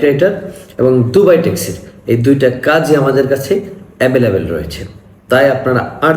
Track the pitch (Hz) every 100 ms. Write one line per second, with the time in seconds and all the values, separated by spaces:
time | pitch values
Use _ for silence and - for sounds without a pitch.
0 | 147 143 190 202 - - - - 127 127
1 | 117 196 180 - - 90 - 90 - -
2 | - 117 131 135 127 - 143 160 151 147
3 | 139 131 131 - - 202 - - - -
4 | 127 131 113 95 82 82 78 - - -
5 | - - - 127 139 127 131 123 - -
6 | 151